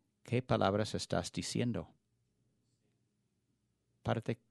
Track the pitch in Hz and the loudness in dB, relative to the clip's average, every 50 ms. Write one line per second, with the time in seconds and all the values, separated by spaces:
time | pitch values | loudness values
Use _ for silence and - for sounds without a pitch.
0 | _ _ _ _ - - 117 127 - - 120 107 101 98 101 104 107 - - 95 | _ _ _ _ -6 -4 -2 -2 0 2 2 4 4 4 4 2 0 0 -2 -4
1 | - - 95 87 - - - - 87 - - 110 120 123 107 85 - - - _ | -4 -2 -2 -2 -2 -2 -4 -6 -4 -2 -2 0 0 0 -2 -2 -6 -8 -14 _
2 | _ _ _ _ _ _ _ _ _ _ _ _ _ _ _ _ _ _ _ _ | _ _ _ _ _ _ _ _ _ _ _ _ _ _ _ _ _ _ _ _
3 | _ _ _ _ _ _ _ _ _ _ _ _ _ _ _ _ _ _ _ _ | _ _ _ _ _ _ _ _ _ _ _ _ _ _ _ _ _ _ _ _
4 | - 117 117 113 - - 113 - _ _ | -2 0 0 0 0 -2 -4 -4 _ _